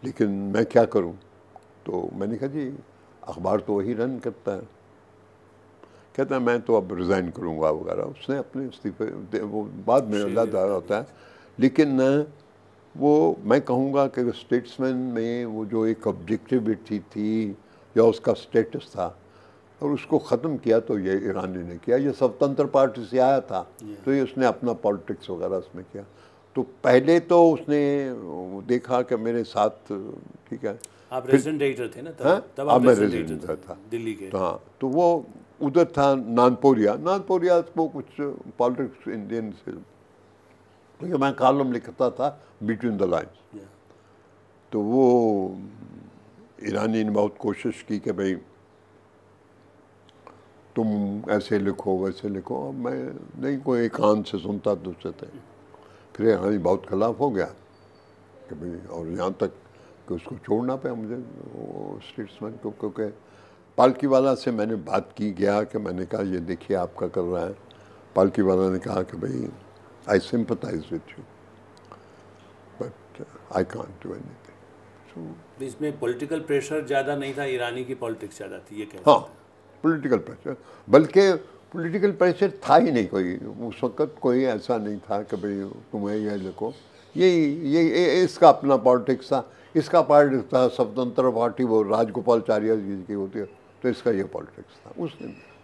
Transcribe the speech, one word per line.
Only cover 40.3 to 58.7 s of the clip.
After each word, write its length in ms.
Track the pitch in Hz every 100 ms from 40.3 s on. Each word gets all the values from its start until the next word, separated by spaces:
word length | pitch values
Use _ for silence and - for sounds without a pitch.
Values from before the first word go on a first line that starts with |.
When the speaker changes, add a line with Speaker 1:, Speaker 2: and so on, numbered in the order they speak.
| _ _ _ _ _ _ _
Speaker 1:
क्योंकि 160 | 170 156
मैं 140 | 139
कॉलम 380 | 135 131 143 135
लिखता 380 | 120 113 - 123
था 320 | - 139 143 - -
Between 280 | 107 110 123
the 140 | 104 95
Lines। 340 | 82 80 - _
Speaker 2:
Yeah। 180 | - 95 _ _ _ _ _ _ _ _ _ _
Speaker 1:
तो 80 | 110
वो 760 | 104 127 131 123 113 101 95 95 98 104 - - - - - - - -
ईरानी 400 | 107 101 107 110
ने 60 | 107
बहुत 260 | 104 104 -
कोशिश 440 | 107 98 120 -
की 160 | - 104
कि 140 | 110
भाई 220 | 95 98 90 - _ _ _ _ _ _ _ _ _ _ _ _ _ _ _ _ _ - - _ _ _ -
तुम 100 | 110 104 101 104 -
ऐसे 280 | 104 98 104
लिखो, 400 | 101 95 - 92
वैसे 300 | 95 90 104
लिखो। 400 | 98 87 127 139
अब 60 |
मैं 240 | 135 123 135 131 - - -
नहीं, 160 | 131 139
कोई 240 | 135 123
एक 100 | 117
कान 280 | - 104 107
से 160 | 101 98
सुनता, 360 | 87 101 107
दूसरे 380 | 98 87 85 92
से। 140 | 82 - - - - - - - - - -
फिर 120 | 110
ईरानी 300 | 101 95 107
बहुत 280 | 85 95 -
खिलाफ 300 | 95 110 110
हो 100 | 139
गया 160 | 101 82 - - _ _ _ _ _ _ - -
कि 60 |
भाई, 320 | - 87